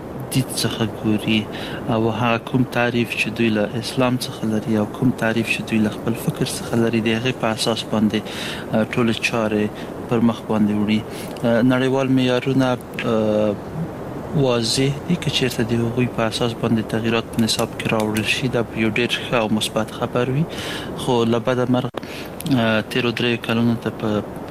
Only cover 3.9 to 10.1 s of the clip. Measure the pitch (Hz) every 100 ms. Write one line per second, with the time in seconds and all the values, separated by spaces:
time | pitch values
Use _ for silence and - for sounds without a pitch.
3.9 | - 127 123 - - 110 107 104 110 104
4.9 | - 127 - 113 113 110 - - 113 107
5.9 | - - 110 - - 127 - - 117 113
6.9 | 113 110 113 127 123 117 110 120 110 -
7.9 | 110 107 107 - - - - - 110 110
8.9 | - 117 107 - 120 107 107 104 - -
9.9 | - -